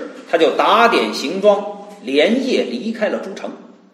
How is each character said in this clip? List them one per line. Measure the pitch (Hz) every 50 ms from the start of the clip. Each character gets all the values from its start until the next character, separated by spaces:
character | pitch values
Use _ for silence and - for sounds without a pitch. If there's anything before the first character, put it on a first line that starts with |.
| - - - - - -
他 | - 165
就 | 160 135 - -
打 | 143 165 196 220 233 226
点 | - 131 113 107 110
行 | - 131 139 180 196
装， | 196 208 202 202 - - - - - - - - -
连 | 131 135 143 151 196 233 269 254
夜 | 254 196 135 117
离 | - - - 196 226
开 | 220 - 214 185
了 | 143 -
诸 | - 190 -
城， | - - 214 - - - - - _ _ _